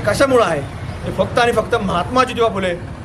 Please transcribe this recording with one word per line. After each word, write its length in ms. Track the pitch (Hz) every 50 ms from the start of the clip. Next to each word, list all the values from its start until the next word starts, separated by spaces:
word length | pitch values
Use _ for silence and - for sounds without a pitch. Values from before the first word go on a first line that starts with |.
| -
कशामुळं 400 | 208 202 - 277 269 262 240 208
आहे? 160 | 175 160 143 - - - - - - - - -
ते 60 | -
फक्त 280 | - - 202 202 - 254
आणि 120 | 233 240
फक्त 240 | 208 220 208 - 233
महात्मा 480 | 220 202 185 180 175 180 - 254 254 254
ज्योतिबा 240 | 240 240 233 226
फुले 260 | 220 196 190 190 180 170 165 - - - -